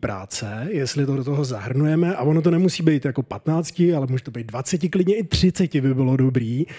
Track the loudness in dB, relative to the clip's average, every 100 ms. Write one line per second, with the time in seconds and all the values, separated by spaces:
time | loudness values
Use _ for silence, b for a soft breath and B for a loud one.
0 | -6 -8 -10 -8 -8 -8 -6 -4 -2 -2
1 | -2 -2 -2 -2 -2 -4 -4 0 2 2
2 | 2 0 2 4 4 4 2 2 2 2
3 | 0 -4 -6 -6 -2 -2 -2 0 2 2
4 | 0 -4 -6 -12 -10 -8 -4 -2 0 0
5 | 2 0 0 2 2 2 0 2 2 2
6 | 2 4 2 2 -2 -2 -4